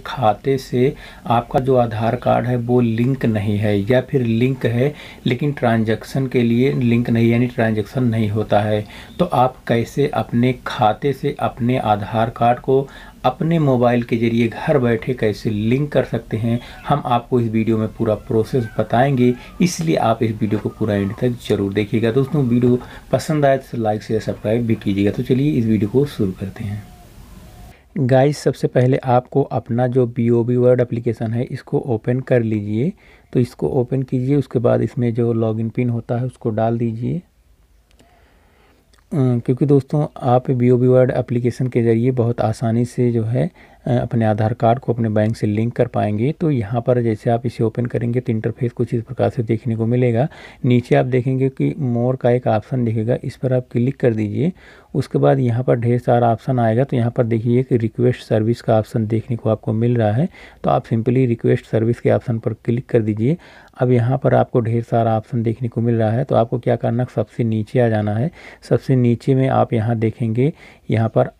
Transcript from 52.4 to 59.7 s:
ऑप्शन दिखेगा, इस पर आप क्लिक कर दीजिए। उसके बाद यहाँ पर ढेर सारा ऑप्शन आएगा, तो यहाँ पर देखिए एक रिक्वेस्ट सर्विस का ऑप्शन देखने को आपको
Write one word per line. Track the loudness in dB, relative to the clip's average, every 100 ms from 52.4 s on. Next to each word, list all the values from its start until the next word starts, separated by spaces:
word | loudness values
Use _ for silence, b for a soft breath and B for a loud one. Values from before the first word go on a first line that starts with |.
| 2
ऑप्शन | 0 -2 -2 0
दिखेगा, | 0 0 -2
इस | -4 -6
पर | -2
आप | -2 -2
क्लिक | -2 -2 0
कर | 0
दीजिए। | 0 -2 -2 -2 B B B B -6
उसके | -2 2
बाद | 2 4
यहाँ | 2 0
पर | 0 0
ढेर | 2 0
सारा | 2 2 2
ऑप्शन | 0 -2 0
आएगा, | 2 2
तो | 0 0
यहाँ | 0
पर | 0
देखिए | 0 0 0 0
एक | 2
रिक्वेस्ट | 0 -2 0 0 0
सर्विस | -2 0 0 -2
का | 0 0
ऑप्शन | 0 -2 -2
देखने | -2 -4 -4
को | -2
आपको | -2 -2